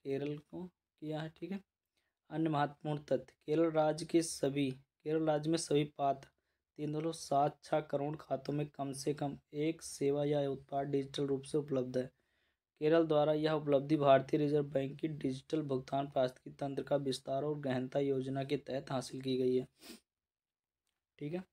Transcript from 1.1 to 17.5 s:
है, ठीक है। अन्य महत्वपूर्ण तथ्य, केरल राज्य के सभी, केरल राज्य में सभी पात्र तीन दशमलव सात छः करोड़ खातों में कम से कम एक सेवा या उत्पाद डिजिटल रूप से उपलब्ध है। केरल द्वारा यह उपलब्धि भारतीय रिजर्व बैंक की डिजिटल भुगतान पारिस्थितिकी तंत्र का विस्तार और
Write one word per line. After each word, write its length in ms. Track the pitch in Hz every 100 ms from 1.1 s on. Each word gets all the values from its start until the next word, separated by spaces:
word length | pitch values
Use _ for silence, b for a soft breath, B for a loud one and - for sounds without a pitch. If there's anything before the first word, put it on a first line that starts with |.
| 156
है, 120 | 160 -
ठीक 160 | 175
है। 80 | 190 - _ _ _ _ _ _
अन्य 200 | 156 160
महत्वपूर्ण 480 | 147 143 - 156 147
तथ्य, 320 | - 131 - _ -
केरल 240 | 151 165
राज्य 360 | 156 156 151 160
के 160 | 165
सभी, 480 | 160 - 139 143 135
केरल 560 | 135 _ _ 151 160 156
राज्य 240 | 151 151
में 80 | 165
सभी 260 | - 147 151 -
पात्र 300 | 139 135 - _ _ _ _ -
तीन 140 | 147
दशमलव 200 | 151 165
सात 460 | 160 - 139 147 -
छः 160 | - 156
करोड़ 360 | 151 143 143 156
खातों 360 | - 135 -
में 140 | 147 147
कम 260 | - 139
से 220 | 139 151
कम 220 | 147 143 143 _
एक 280 | 147 156 160
सेवा 420 | - - 139 143
या 160 | 147 147 139
उत्पाद 360 | 131 - 139 143
डिजिटल 400 | 139 135 143 139
रूप 160 | 135
से 160 | 135 156
उपलब्ध 380 | 143 135 127 127
है। 60 | 127 _ _ _ _ _ _ _
केरल 260 | 151 165 160
द्वारा 260 | 151 147
यह 200 | 151 156
उपलब्धि 440 | 156 147 139 143 156
भारतीय 440 | 143 135 135 151
रिजर्व 240 | 147 147
बैंक 340 | 143 143 135 147
की 100 | 160
डिजिटल 540 | 147 135 131 - 160
भुगतान 480 | 147 131 131 139 143
पारिस्थितिकी 420 | 139 127 - 147 147
तंत्र 260 | 139 135
का 140 | 135 143
विस्तार 480 | 135 123 - 135
और 140 | 147